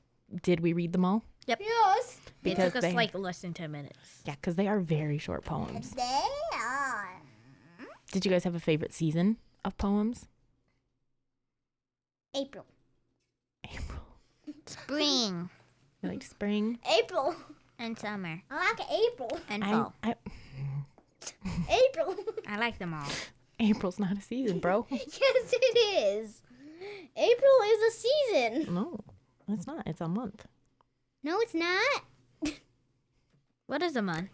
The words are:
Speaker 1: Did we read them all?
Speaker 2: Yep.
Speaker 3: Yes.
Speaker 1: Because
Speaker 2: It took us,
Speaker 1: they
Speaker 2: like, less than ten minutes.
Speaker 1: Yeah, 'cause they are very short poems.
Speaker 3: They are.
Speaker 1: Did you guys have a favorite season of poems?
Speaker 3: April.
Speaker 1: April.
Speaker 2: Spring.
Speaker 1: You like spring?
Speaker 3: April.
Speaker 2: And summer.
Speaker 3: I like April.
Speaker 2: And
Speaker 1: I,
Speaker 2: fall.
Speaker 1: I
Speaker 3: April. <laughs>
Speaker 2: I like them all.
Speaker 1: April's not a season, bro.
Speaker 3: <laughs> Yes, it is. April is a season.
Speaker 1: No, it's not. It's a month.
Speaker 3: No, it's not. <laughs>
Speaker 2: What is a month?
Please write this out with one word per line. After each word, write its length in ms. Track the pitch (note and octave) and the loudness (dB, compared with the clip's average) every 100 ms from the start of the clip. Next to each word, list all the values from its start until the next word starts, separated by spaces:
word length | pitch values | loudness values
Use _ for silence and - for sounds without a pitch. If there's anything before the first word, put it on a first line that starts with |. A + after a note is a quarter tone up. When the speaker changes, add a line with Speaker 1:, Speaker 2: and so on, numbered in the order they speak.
| _ _ _ F3+ | _ _ _ -4
Speaker 1:
Did 160 | - E3+ | 2 2
we 120 | E3 | 2
read 200 | E3 E3+ | 0 0
them 120 | F#3 | 2
all? 180 | F#3 G#3+ - - - | 2 2 -2 -10 -4
Speaker 2:
Yep. 140 | E4+ | -2
Speaker 3:
Yes. 560 | G#4 A#4 G4+ G#4 - - - - | 0 4 6 4 2 -10 -20 -6
Speaker 1:
Because 160 | - F3+ | -2 2
Speaker 2:
It 80 | F#3 | 2
took 100 | G#3 | 4
us, 60 | |
Speaker 1:
they 100 | F3 | 2
Speaker 2:
like, 220 | F3+ A3+ | 2 0
less 260 | F3+ F#3+ F3 | -2 -6 -8
than 120 | F3+ | -10
ten 160 | E3 D#3+ | -8 -8
minutes. 520 | D3 C#3 - - - - | -10 -12 -16 -20 -14 -12
Speaker 1:
Yeah, 80 | C#3+ | -6
'cause 140 | - E3+ | -2 0
they 100 | G3+ | 2
are 140 | G#3 | 2
very 380 | E3 D#3 D3+ D3 | 2 0 2 -2
short 260 | - E2 | -2 -6
poems. 480 | - D3+ - - - | -4 -4 -4 -6 -8
Speaker 3:
They 280 | B3+ B3 C4+ G4 C#5+ E5 | -4 -2 0 0 -2 -4
are. 680 | D#4+ A3+ C4+ C4+ A3+ G3 F#3 C#3+ - A#2+ C3+ - - G4+ E5 - | -4 -2 -2 -2 -4 -8 -14 -20 -20 -20 -20 -20 -20 -18 -18 -6
Speaker 1:
Did 140 | F#3+ | -2
you 60 | F#3+ | 2
guys 120 | F3+ | 2
have 100 | F3+ | 2
a 60 | E3+ | 0
favorite 320 | - D#3 - | 2 2 0
season 420 | - D#3+ D#3+ F#3+ A3+ _ _ | -2 0 2 2 0 _ _
of 120 | G3 - | -8 -2
poems? 500 | G3+ G#3 G#3+ A#3+ - _ _ _ _ _ _ _ _ _ _ _ _ _ _ _ _ _ _ _ _ | 0 2 0 -4 -12 _ _ _ _ _ _ _ _ _ _ _ _ _ _ _ _ _ _ _ _
Speaker 3:
April. 300 | C#4 C#4 F#3+ - _ _ _ _ _ _ _ _ _ | -6 -6 -10 -20 _ _ _ _ _ _ _ _ _
Speaker 1:
April. 360 | - - - - - - _ _ - - - | -16 -10 -10 -10 -16 -20 _ _ -18 -18 -16
Speaker 2:
Spring. 840 | - - C#4+ D4 C4+ A3 F3 F3+ - _ _ _ _ | -16 -6 0 2 2 0 -2 -6 -12 _ _ _ _
Speaker 1:
You 60 | F#3 | -8
like 140 | F#3+ | -8
spring? 560 | - - G#3 G#3 G#3+ A#3+ - E4 | -10 -6 -2 0 0 -2 2 2
Speaker 3:
April. 380 | - F4+ C4+ E4 - - _ - | 2 -2 -2 -4 -10 -20 _ -12
Speaker 2:
And 200 | A#3 A3+ | -10 -8
summer. 440 | G#3 G#3 F3 D#3+ - | -6 -6 -8 -10 -10
Speaker 3:
I 60 | D4 F#4 | -4 -2
like 200 | A4+ - | -2 -4
April. 480 | E4+ A#4 A#4+ A#3 D#4+ - | 0 0 0 -8 -8 -6
Speaker 2:
And 120 | G#3 | -4
Speaker 1:
I, 80 | G3+ | 0
Speaker 2:
fall. 220 | A3 A#3 - | 0 0 -4
Speaker 1:
I 120 | A3 - - - - C3+ C#3 C#3 C#3+ - _ _ - - F#3 E3+ D#3+ | -4 -4 -8 -16 -16 -10 -8 -6 -10 -16 _ _ -16 -10 -6 -4 2
Speaker 3:
April. 460 | F#4 C5 C5+ D#4 F#4+ G4 | 4 4 4 -2 -4 -8
<laughs> 160 | A4 - | -8 -8
Speaker 2:
I 80 | G#3 | -2
like 200 | A#3 A3+ | -2 -4
them 160 | F3+ | -6
all. 120 | D#3+ C#3+ - - - _ - | -6 -6 -6 -8 -16 _ 0
Speaker 1:
April's 380 | G#3+ G#3 F#3+ F3+ | 2 4 0 -2
not 180 | G3 G3+ | -2 -2
a 40 | |
season, 360 | - A#3+ B3 F3 | -4 -2 0 0
bro. 280 | F3 G3+ A#3 | 2 2 0
Speaker 3:
<laughs> 40 | |
Yes, 220 | C4 - - C5+ C5 A4+ | -6 -6 2 4 4 2
it 260 | A#4+ B4+ A4+ G#4+ F4+ | 2 4 6 4 4
is. 440 | G#3 G#3 A3 G#3+ - B3 C#4+ D#4+ G4 G4+ D#4+ - | 2 0 -4 -14 -20 -20 -20 -16 -14 -14 -12 2
April 340 | E4+ A#4+ C5+ C5+ G#4 | 4 8 8 8 8
is 280 | A4 A4 | 6 4
a 40 | - | 2
season. 760 | A4+ D5+ C5 E4 A#3 B3 D#4 | 2 2 4 2 2 0 0
Speaker 1:
No, 260 | F3 C#4+ E4+ - - _ _ - | -2 -2 -6 -14 -20 _ _ -6
it's 180 | G#3 F3+ | -6 -6
not. 200 | D4+ - | -8 -8
It's 140 | D#3+ | -6
a 80 | E3 | -4
month. 380 | F#3+ B3 - - _ _ _ _ _ _ _ | -4 -4 -10 -20 _ _ _ _ _ _ _
Speaker 3:
No, 160 | C#4+ F#4+ | -4 -2
it's 140 | A4+ | 0
not. 480 | E4 E4+ F#4 B4 B4+ - _ _ _ | 0 0 2 2 0 -4 _ _ _
<laughs> 80 | D4+ - _ _ _ _ _ _ _ _ _ _ - | -6 -6 _ _ _ _ _ _ _ _ _ _ -8
Speaker 2:
What 160 | C#4 | -2
is 140 | F4 C4 | 0 0
a 60 | |
month? 280 | G3 D#3+ F#3+ | 0 -2 -6